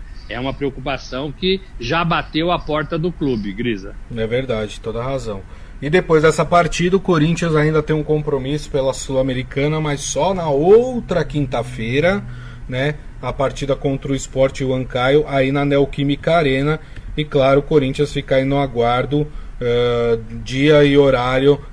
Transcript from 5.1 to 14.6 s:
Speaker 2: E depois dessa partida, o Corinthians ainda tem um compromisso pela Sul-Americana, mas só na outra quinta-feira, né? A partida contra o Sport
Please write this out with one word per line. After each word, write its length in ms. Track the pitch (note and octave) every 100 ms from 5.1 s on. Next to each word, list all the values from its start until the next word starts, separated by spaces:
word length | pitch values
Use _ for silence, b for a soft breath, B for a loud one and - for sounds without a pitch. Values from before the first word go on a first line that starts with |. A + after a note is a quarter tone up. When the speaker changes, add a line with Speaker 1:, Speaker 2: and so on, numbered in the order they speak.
| C3+ A2+ G2 F#2+ B B -
Speaker 2:
E 80 | C#3
depois 340 | F3+ F3 D#3
dessa 220 | D#3 D#3
partida, 520 | D#3 F3 E3 - F3 F#3
o 40 |
Corinthians 560 | F#3+ E3 D#3 E3+ E3+ D#3
ainda 260 | D3+ D#3
tem 140 | D3+ D#3
um 80 |
compromisso 680 | C#3+ D3+ D3 C#3 C3 D3 C#3+
pela 220 | C#3+ C3
Sul-Americana, 880 | B2+ - C3 C3+ B2+ B2+ C#3+ D3 D#3
mas 220 | D#3 C#3
só 320 | - - E3+
na 140 | F#3+ D#3+
outra 760 | C#3 E3+ A3 B3+ A#3+ - C3
quinta-feira, 1000 | B2+ D3 C3 B2 B2 B2 A2+ C3+ E3+ G3+ B B B B -
né? 280 | B2+ C#3+ D3 B -
A 120 | B2
partida 420 | A#2+ C3 B2+ C#3
contra 380 | C3 D3 C3+ C#3
o 20 |
Sport 460 | C3+ - C3 C3+ -